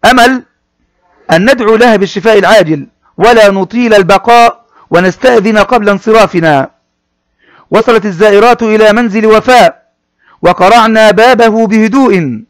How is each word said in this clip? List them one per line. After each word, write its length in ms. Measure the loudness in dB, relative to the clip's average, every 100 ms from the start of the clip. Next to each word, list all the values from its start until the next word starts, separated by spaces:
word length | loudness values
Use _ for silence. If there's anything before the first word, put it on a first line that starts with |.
| 0
أمل: 380 | 2 0 -2 -10 _ _ _ _ _ _ _ -4
أن 200 | -2 0
ندعو 240 | -2 0 2
لها 200 | 2 0
بالشفاء 440 | -4 -4 -2 0
العاجل 480 | 2 0 0 -4 -8 _ _ -2
ولا 320 | 0 2 2
نطيل 440 | 0 -6 -4 0
البقاء 720 | 0 2 -2 2 2 2 -2 _ _ _
ونستأذن 680 | -2 -2 -2 0 0 0 -2
قبل 320 | 0 -2 -2
انصرافنا. 800 | -4 0 0 0 -2 -2 -2 -4 _ _ _ _ _ _ _ _ _ _
وصلت 340 | -4 0 -2 -2
الزائرات 580 | -2 0 2 2 0
إلى 300 | -2 0 2
منزل 320 | 0 -2 -2 0
وفاء 580 | 0 2 2 2 -2 _ _ _ _ _ _
وقرعنا 720 | -4 0 2 2 2 2 2
بابه 560 | 2 2 2 0 0 -2
بهدوء 760 | 0 0 0 0 0 -4 -8